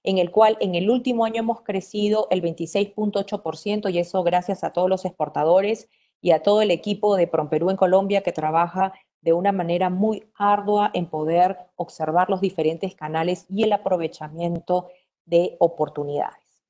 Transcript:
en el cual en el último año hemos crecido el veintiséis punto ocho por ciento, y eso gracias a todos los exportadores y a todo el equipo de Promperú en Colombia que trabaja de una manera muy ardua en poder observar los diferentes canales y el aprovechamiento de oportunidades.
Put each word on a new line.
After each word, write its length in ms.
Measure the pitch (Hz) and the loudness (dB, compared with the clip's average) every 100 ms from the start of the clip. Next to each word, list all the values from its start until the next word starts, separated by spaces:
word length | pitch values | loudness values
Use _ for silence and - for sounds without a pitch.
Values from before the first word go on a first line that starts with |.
en 160 | - 190 | 0 0
el 140 | 170 | 2
cual 260 | 214 220 220 | 4 4 4
en 140 | 196 | -2
el 160 | 175 196 | 0 0
último 360 | 247 254 233 | 0 0 -2
año 160 | 226 226 | -2 -2
hemos 200 | 226 226 | -4 -6
crecido 640 | - 190 180 208 208 214 - | -6 -8 -6 -4 0 0 0
el 100 | 185 | -2
veintiséis 480 | 170 165 170 202 202 | -2 -6 -4 -2 -4
punto 300 | - 214 202 | -4 -4 -4
ocho 240 | 196 202 | -4 -6
por 140 | 165 160 | -8 -8
ciento, 320 | 208 208 202 | -6 -4 -2
y 100 | 175 | -2
eso 240 | 170 196 | -2 -2
gracias 400 | 170 180 180 190 | 0 0 -2 -6
a 80 | 165 | -4
todos 180 | - 185 | 0 0
los 160 | 185 | 0
exportadores 840 | 180 - 147 147 156 185 202 220 - _ _ _ | -4 -6 -6 0 4 4 2 -4 -8 _ _ _
y 100 | 175 | 2
a 100 | 156 | 4
todo 220 | - 214 | 4 2
el 80 | 214 | 2
equipo 440 | 170 208 208 208 | 0 -2 -2 0
de 120 | 196 170 | 2 2
Promperú 420 | 156 151 156 175 | 0 -2 0 0
en 80 | 190 | 2
Colombia 440 | 185 190 196 196 | 4 4 2 -2
que 100 | 185 | -2
trabaja 600 | 165 156 160 170 180 190 - _ _ | -4 -2 0 0 0 -4 -4 _ _
de 100 | 165 | 0
una 200 | 165 196 | 2 2
manera 380 | 196 170 175 185 | 0 -2 0 0
muy 380 | 180 220 214 - _ | 0 0 -2 -10 _
ardua 520 | 202 202 202 208 208 | 2 2 2 0 0
en 120 | - | -2
poder 520 | 170 156 156 170 185 185 - | -4 -4 0 2 2 0 -12
observar 540 | - 170 - 156 190 185 | -12 -12 -6 0 0 2
los 120 | 185 | 0
diferentes 520 | 190 175 156 160 190 | -2 0 -2 -2 -8
canales 500 | _ 156 156 165 180 _ | _ -6 -4 -2 -4 _
y 140 | 196 | -2
el 80 | 214 | 0
aprovechamiento 1160 | 202 196 180 165 - 151 160 170 170 - 180 180 - _ _ | 0 0 -2 -2 -8 -14 -6 -4 -4 -2 -2 -2 -20 _ _
de 300 | _ 170 180 - | _ 2 2 2
oportunidades. 1000 | 170 170 151 - 143 143 - - _ _ | 0 2 -6 -4 -6 -4 -6 -10 _ _